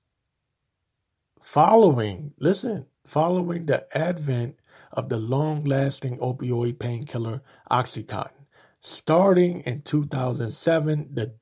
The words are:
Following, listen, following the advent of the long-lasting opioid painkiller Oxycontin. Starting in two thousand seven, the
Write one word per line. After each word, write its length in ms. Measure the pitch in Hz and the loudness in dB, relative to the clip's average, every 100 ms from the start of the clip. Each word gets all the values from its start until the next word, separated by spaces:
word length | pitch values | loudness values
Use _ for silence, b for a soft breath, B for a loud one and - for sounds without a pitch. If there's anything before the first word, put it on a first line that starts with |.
| _ _ _ _ _ _ _ _ _ _ _ _ _ _ | _ _ _ _ _ _ _ _ _ _ _ _ _ _
Following, 920 | - 143 170 226 196 127 107 95 147 - | -2 4 6 8 8 6 0 -4 -12 -2
listen, 480 | 143 196 247 190 - _ _ | 0 0 -2 -6 -8 _ _
following 580 | 147 165 180 175 170 160 | 0 0 0 -2 -4 -2
the 200 | 131 - 143 | -2 -2 -4
advent 600 | 165 170 147 123 120 - _ B B | -2 -4 -2 -2 -4 -8 _ B B
of 160 | - 127 | -8 -4
the 100 | 117 | -4
long-lasting 1000 | 113 135 156 151 147 135 139 - 131 123 | -2 0 0 -2 -2 0 0 -4 -8 -4
opioid 600 | 127 127 123 120 120 120 | -4 -4 -4 -2 -2 -4
painkiller 640 | 120 117 143 120 113 120 - B B | -6 -6 -6 -6 -6 -8 -12 B B
Oxycontin. 640 | 123 127 - - 101 - - 139 b b b - | 0 0 -6 -10 -8 -10 -12 _ b b b -18
Starting 760 | - - 165 196 180 180 175 | -8 2 4 6 6 4 0
in 200 | - 127 | -6 -8
two 240 | - 147 | -2 -2
thousand 480 | 147 139 127 120 113 | -2 -2 -4 -2 -4
seven, 560 | - - 165 151 151 151 | -2 0 2 2 -2 -4
the 220 | 127 113 - | -6 -6 -8